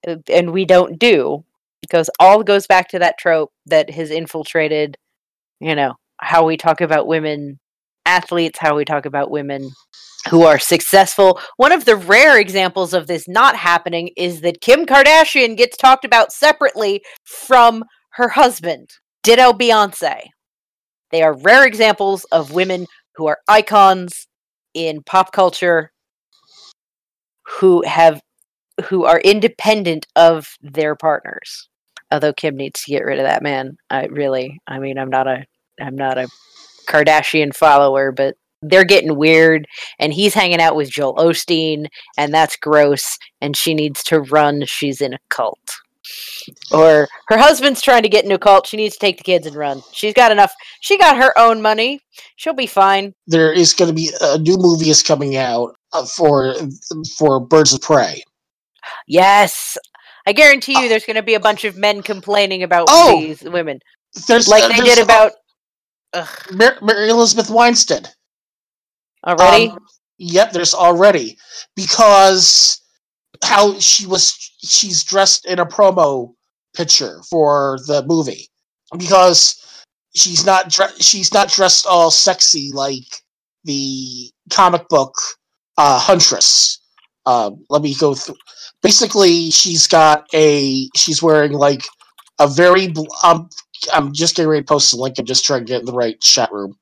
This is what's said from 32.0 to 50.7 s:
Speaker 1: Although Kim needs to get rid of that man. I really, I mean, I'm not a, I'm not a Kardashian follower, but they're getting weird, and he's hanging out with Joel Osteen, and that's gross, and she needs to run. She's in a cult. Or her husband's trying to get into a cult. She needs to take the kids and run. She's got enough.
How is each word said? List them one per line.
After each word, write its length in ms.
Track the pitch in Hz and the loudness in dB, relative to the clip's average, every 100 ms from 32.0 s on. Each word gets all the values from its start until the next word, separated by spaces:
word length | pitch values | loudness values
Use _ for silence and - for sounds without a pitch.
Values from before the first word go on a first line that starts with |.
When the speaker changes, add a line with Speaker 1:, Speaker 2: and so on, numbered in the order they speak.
| _ | _
Speaker 1:
Although 220 | 147 151 | -4 -4
Kim 240 | 139 160 135 | -4 -8 -8
needs 260 | 139 - | -12 -12
to 80 | - | -8
get 140 | 143 | -8
rid 140 | - 135 | -6 -4
of 60 | |
that 180 | 135 - | -2 -2
man. 340 | 147 135 131 - _ | -4 -8 -10 -18 _
I 140 | 135 - | -8 -8
really, 520 | 147 143 131 131 147 - | -8 -6 -6 -8 -16 -16
I 120 | 135 | -14
mean, 200 | 139 135 | -12 -10
I'm 100 | 131 | -6
not 180 | 131 131 | -4 -4
a, 180 | 131 139 _ _ _ | -8 -12 _ _ _
I'm 160 | 139 135 | -16 -10
not 220 | 135 131 | -8 -8
a 100 | 127 _ _ _ _ _ - | -10 _ _ _ _ _ -2
Kardashian 680 | 156 151 151 - 156 147 | 0 2 0 0 -2 -4
follower, 580 | 139 160 143 139 135 135 | 0 4 4 4 0 -2
but 220 | 127 139 - _ _ | -2 -6 -6 _ _
they're 240 | 156 185 | 0 2
getting 320 | 185 196 156 143 | 4 2 0 0
weird, 500 | 156 160 160 160 127 - - - | 2 4 4 2 -4 -20 -20 -8
and 140 | 147 | -6
he's 220 | 151 202 | -2 -2
hanging 260 | 214 185 170 | 0 -2 2
out 160 | 165 151 | 0 0
with 140 | 143 | -6
Joel 260 | 135 139 - | -6 -6 0
Osteen, 720 | 165 165 - 165 160 151 151 - - - | 0 0 -4 -4 -4 -6 -10 -18 -16 -6
and 140 | 147 | -2
that's 240 | 156 156 - | 0 0 -4
gross, 640 | 151 151 147 139 - - _ _ | 0 2 2 0 -6 -12 _ _
and 160 | 143 143 | -8 -6
she 180 | - | -4
needs 280 | 156 151 143 | -4 -6 -8
to 160 | - 160 | -2 -2
run. 440 | 135 151 147 147 139 | 0 0 0 -2 -8
She's 340 | - 143 135 | -6 -8 -6
in 140 | 139 | -8
a 40 | 123 _ | -8 _
cult. 280 | - 113 - - - _ _ - - - - - _ - | -8 -6 -8 -18 -20 _ _ -20 -20 -18 -18 -20 _ -4
Or 380 | 151 160 151 143 - - | 2 4 4 0 -8 -2
her 100 | 220 | 2
husband's 420 | 294 277 277 254 | 4 4 -2 -2
trying 220 | - 240 | 2 2
to 60 | 220 | 2
get 160 | 208 | 0
into 120 | 196 190 | 0 0
a 20 | |
cult. 280 | 208 196 185 | 4 4 2
She 100 | 214 | -8
needs 180 | 214 | -8
to 60 | - | -4
take 160 | 202 185 | -6 -4
the 80 | |
kids 220 | - 180 151 | -2 -2 -2
and 100 | 147 | -10
run. 260 | 147 135 _ | -10 -10 _
She's 220 | - 214 | -8 -4
got 160 | 214 220 | 2 4
enough. 220 | 208 196 - - | 6 4 2 -20